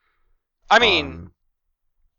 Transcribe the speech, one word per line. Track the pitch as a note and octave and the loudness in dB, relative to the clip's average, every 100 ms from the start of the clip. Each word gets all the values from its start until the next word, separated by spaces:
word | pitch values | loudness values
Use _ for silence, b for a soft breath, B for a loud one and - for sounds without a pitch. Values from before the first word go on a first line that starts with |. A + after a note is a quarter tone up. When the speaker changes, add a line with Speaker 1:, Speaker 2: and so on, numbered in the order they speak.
| _ _ _ _ _ _ - | _ _ _ _ _ _ 0
Speaker 1:
I | A3 | 2
mean, | A#3 E3+ C#3 | 2 0 -4
Speaker 2:
Um, | E2 F2+ _ _ _ _ _ _ _ _ | -12 -18 _ _ _ _ _ _ _ _